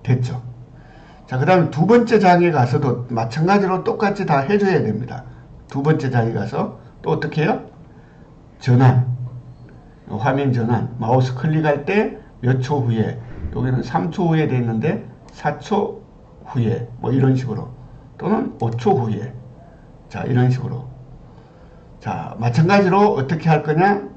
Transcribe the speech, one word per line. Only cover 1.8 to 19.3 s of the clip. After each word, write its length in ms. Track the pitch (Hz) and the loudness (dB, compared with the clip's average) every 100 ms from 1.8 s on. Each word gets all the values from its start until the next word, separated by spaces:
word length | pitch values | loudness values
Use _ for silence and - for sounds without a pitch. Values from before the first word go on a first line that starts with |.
| 185 | 6
번째 320 | 240 233 226 | 6 6 4
장에 320 | 190 175 175 | 6 6 4
가서도 560 | 151 117 147 131 120 - | 2 2 2 0 -2 -4
마찬가지로 760 | 120 120 156 165 202 190 185 | -4 -4 -2 2 4 2 0
똑같이 420 | 220 226 202 202 185 | -2 -2 -2 -2 0
다 140 | 139 | 0
해줘야 440 | 139 202 196 165 | 2 2 2 2
됩니다. 400 | 110 101 123 - - - - - - | 0 -4 -6 -12 -14 -20 -20 -20 -10
두 120 | 135 | -4
번째 300 | 143 156 135 | 0 0 0
장에 200 | 127 113 | 0 -2
가서 480 | 110 101 143 202 - - - | -2 -6 -4 -6 -8 -20 -12
또 80 | - | -4
어떻게 340 | 156 151 156 | -2 -2 -2
해요? 180 | 165 359 - - - - - - - - - - | -2 -2 -6 -20 -20 -20 -20 -20 -20 -20 -20 -10
전환. 480 | - 123 131 - - - - - - - - - - - - | 2 6 6 4 0 -4 -8 -14 -18 -20 -20 -20 -20 -20 -12
화면 460 | 104 139 139 139 | -4 -2 0 0
전환. 420 | 120 113 113 - - | 0 0 0 -2 -6
마우스 340 | 110 127 127 | 0 2 2
클릭할 520 | - 160 156 156 139 - | -2 -2 0 0 0 0
때 340 | 202 254 - - - | 0 0 -4 -18 -6
몇 180 | 123 131 | 0 0
초 160 | - 147 | 0 -2
후에, 400 | 120 113 107 - - - - 120 | 0 0 -2 -4 -12 -10 -8 -4
여기는 260 | 127 127 | -2 -2
삼 300 | - 170 180 | -2 -4 -4
초 160 | - 170 | -2 0
후에 200 | 160 143 | 2 2
돼 100 | 127 | 0
있는데 460 | 117 113 143 202 - - - | -2 -2 -2 -4 -6 -20 -20
사 240 | - 151 151 | -8 -6 -6
초 480 | - 208 - - - - - - - | -4 -2 -2 -8 -18 -20 -20 -20 -10
후에, 420 | 123 110 117 - - | -2 -2 -2 -6 -8
뭐 120 | 113 | -2
이런 240 | 135 135 127 | 2 2 2
식으로, 340 | 117 104 82 - - - - - | -2 -8 -10 -16 -20 -20 -20 -8
또는 380 | 160 214 - - | -2 -2 -2 -4
오 100 | 113 | -6
초 200 | 107 208 | -2 0
후에. 420 | 151 113 101 - | 2 0 -4 -8